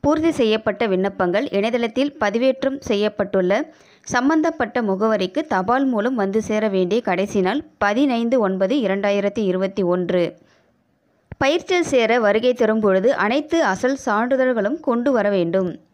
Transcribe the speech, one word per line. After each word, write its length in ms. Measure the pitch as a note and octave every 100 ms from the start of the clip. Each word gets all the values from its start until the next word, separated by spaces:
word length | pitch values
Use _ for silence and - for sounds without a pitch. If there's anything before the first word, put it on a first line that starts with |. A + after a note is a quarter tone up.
பூர்த்தி 280 | C#4+ D#4 E4 D4+
செய்யப்பட்ட 420 | A3+ G#3+ A3 G3 A3+
விண்ணப்பங்கள் 540 | F#3 G3 G3 F3 G3 - G3
இணையதளத்தில் 560 | A3 A#3+ A#3 B3+ C#4+ -
பதிவேற்றம் 540 | G#3 A3+ C4 C4 C4+ C#4 -
செய்யப்பட்டுள்ள 640 | G3+ G#3 G#3 G3 F#3+ F3+ G#3+ D#4 - - _ -
சம்பந்தப்பட்ட 680 | B3 C4 D#4+ D#4+ D#4+ A3+ B3 G#3+
முகவரிக்கு 500 | F#3+ A3 G#3+ F#3 C#4+ D#4
தபால் 340 | F#3+ F#3+ B3+ C4+
மூலம் 240 | A3+ A3 B3+
வந்து 200 | G3 G#3+ G#3+
சேர 180 | G#3+ G#3+ F#3+
வேண்டிய 240 | F3+ A3 A3+
கடைசி 320 | F3+ G3+ G3+ F#3
நாள் 140 | C4+ - _
பதினைந்து 540 | G3+ G#3+ C#4+ A#3 A#3 A3 G3
ஒன்பது 280 | F#3+ F#3+ C#4+ G3+
இரண்டாயிரத்தி 580 | G3 G3+ G3+ G3+ G3+ G3+
இருபத்தி 320 | F#3 F#3+ G3 F3+
ஒன்று. 280 | F3+ F3 F3+ E3+ - _ _ _ _ _ _ _ _ _ -
பயிற்சியில் 480 | C4+ E4 - F4+ E4
சேர 220 | C4 A3 B3
வருகை 280 | G#3 G#3 B3 A#3+
தரும் 200 | A3 A3
பொழுது 240 | G#3 F#3+ G#3+ -
அனைத்து 340 | G#3 C4+ D4+ E4+ B3+
அசல் 280 | F#3+ B3+ C4+ -
சான்றிதழ்களும் 720 | G#3 B3 C4 B3+ A#3 G3+ E4 D#4
கொண்டு 240 | A#3+ B3 B3
வர 100 | G3+ G3+
வேண்டும். 320 | E3+ F#3+ F3+ - _